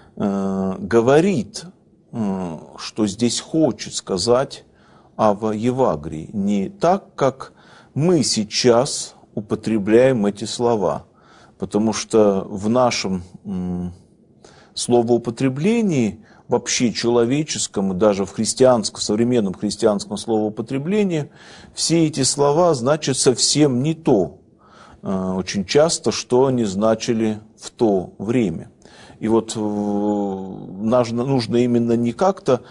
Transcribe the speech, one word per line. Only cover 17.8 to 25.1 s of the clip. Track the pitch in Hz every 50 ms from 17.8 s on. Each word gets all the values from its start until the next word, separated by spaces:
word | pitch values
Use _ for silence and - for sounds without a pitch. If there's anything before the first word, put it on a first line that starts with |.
| 98 95 92
и |
даже | 90 107 107 101 95 98
в | 90 -
христианском, | - 110 101 - - 127 127 123 117 101 - - -
современном | - - 104 107 120 120 127 120 104 95 90
христианском | - - 104 98 - 117 110 104 98 - - 107
словоупотреблении, | 98 - 117 113 110 110 107 - - 107 107 135 135 143 170 202 214 208 190 170 156 139 - - - - - - - - - -
все | - - - 160 170 160
эти | 151 147 139 131
слова | - - 139 143 147 143 160 180 170 160
значат | 123 113 135 156 160 - 139 131
совсем | - - 143 120 - - - - 143 151 143 127 120 135
не | 156 165
то, | 160 - 165 131 101 87 76 - - _ _ _ _ _ _ - - - - - - -
э, | -